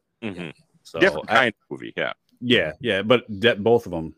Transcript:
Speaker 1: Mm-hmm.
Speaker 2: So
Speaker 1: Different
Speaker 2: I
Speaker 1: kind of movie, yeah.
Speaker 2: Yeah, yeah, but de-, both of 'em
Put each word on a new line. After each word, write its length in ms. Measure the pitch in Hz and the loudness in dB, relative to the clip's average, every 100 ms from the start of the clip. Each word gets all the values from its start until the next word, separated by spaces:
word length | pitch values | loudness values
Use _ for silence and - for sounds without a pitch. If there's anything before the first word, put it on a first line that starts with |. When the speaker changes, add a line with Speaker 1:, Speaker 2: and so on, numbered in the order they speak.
| _ _ | _ _
Speaker 1:
Mm-hmm. 280 | 110 90 87 - _ _ | -12 -10 -12 -14 _ _
Speaker 2:
So 160 | - 82 | -12 0
Speaker 1:
Different 320 | 190 78 - | 0 0 -2
Speaker 2:
I 40 | |
Speaker 1:
kind 140 | 113 127 | 0 0
of 220 | - - | -2 -10
movie, 220 | 67 57 - | -14 -10 -6
yeah. 160 | 71 - _ _ | -6 -6 _ _
Speaker 2:
Yeah, 320 | 120 117 80 78 | 2 2 2 -4
yeah, 220 | 120 95 | -4 -2
but 240 | 104 123 - 101 | 2 2 0 -2
de-, 160 | 113 110 | 0 2
both 280 | 104 117 101 | 2 2 2
of 60 | |
'em 220 | 87 80 | -8 -10